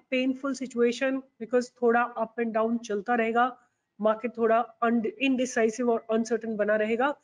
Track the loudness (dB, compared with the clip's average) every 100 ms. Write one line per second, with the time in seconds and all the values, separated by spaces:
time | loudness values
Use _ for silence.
0 | _ -2 0 -2 -4 -6 -4 0 0 2
1 | -2 -2 -6 -14 -2 -2 -2 _ 2 2
2 | 0 -4 -6 -4 -2 0 0 -2 -4 -6
3 | -2 0 2 2 2 -2 _ _ _ -2
4 | 0 0 -4 0 2 2 0 _ 0 2
5 | 0 -2 0 0 0 0 0 0 0 0
6 | 0 -2 0 -4 -2 -2 0 0 0 0
7 | 0 -2